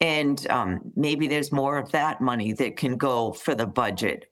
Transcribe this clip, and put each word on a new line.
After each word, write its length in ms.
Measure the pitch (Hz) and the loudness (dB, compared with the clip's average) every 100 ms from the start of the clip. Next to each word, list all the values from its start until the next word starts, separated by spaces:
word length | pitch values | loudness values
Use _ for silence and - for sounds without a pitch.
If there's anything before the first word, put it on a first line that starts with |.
And, 460 | 165 151 143 143 - | 2 2 2 0 0
um, 420 | 127 98 92 - | 0 0 -2 -4
maybe 320 | - 147 147 151 | 0 2 2 2
there's 240 | 147 143 | 0 0
more 280 | 143 135 143 | 0 0 -2
of 120 | 131 | 0
that 280 | 156 151 - | 0 0 0
money 320 | 131 120 107 | 0 0 0
that 240 | 107 123 - | 0 -2 -2
can 200 | 135 123 | -2 0
go 360 | 139 123 113 | 2 2 0
for 220 | - - | -2 -2
the 120 | 120 110 | 0 0
budget. 640 | - 110 92 107 - - | 0 0 0 -2 -2 -6